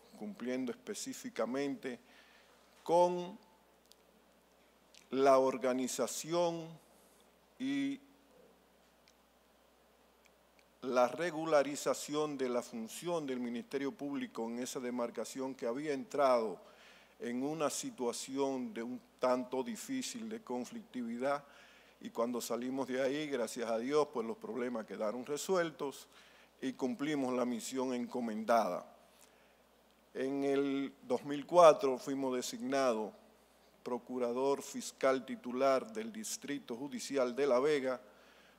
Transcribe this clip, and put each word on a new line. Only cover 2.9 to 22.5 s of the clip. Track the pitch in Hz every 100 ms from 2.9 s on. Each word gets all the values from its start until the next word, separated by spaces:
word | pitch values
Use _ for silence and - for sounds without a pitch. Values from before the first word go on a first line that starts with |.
| 170 180 180 175 214 - - _ _ _ - _ _ _ _ _ _ _ _ _ - -
la | 127 135 135
organización | 131 131 127 127 127 - 117 - 151 170 175 170 160 160 - - - - - _ _ -
y | 131 139 139 139 - - _ - - - _ _ _ _ - _ _ _ _ _ _ _ _ _ _ _ - _ _ _ _ _
la | 127 123 123
regularización | 139 175 156 160 151 139 143 147 127 - 147 151 139
de | 127
la | 120
función | 120 120 110 - 170 165 143
del | 127
Ministerio | 123 120 113 139 139
Público | 113 143 139 123 -
en | 113 117
esa | 127 143
demarcación | 123 123 120 110 110 135 131
que | 131 120
había | 123 156
entrado | 139 120 135 135 123 113 87 - - - - - -
en | 120 123
una | 139 160 147
situación | - 139 117 120 110 - 135 139 131 123
de | 107
un | 117 127 - -
tanto | 127 127 123 131
difícil | 120 107 - 131 127 117 110
de | 113
conflictividad. | - 123 117 117 101 127 117 120 131 143 147 - - - - -
Y | -
cuando | - 117 120
salimos | -